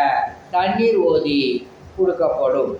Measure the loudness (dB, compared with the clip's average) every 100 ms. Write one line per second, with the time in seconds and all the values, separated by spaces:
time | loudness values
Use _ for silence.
0 | 2 0 -4 -8 -6 -2 0 2 2 2
1 | 2 2 0 0 0 -2 -6 -20 -12 -2
2 | -2 0 0 0 0 0 -2 -6